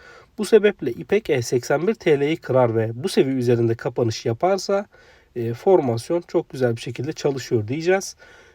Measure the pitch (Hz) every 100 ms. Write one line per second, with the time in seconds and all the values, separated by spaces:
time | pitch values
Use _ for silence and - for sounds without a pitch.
0 | - - - - 208 220 202 196 - -
1 | 160 202 - 139 117 131 - 143 180 226
2 | - 143 143 160 - 131 123 113 113 113
3 | 180 - 143 135 120 120 117 113 143 123
4 | 120 110 123 117 175 196 - 196 208 _
5 | - - _ - 117 117 - 185 139 113
6 | - 170 170 175 160 139 127 117 - 117
7 | 127 160 147 135 - 123 104 139 165 190
8 | 185 - - - -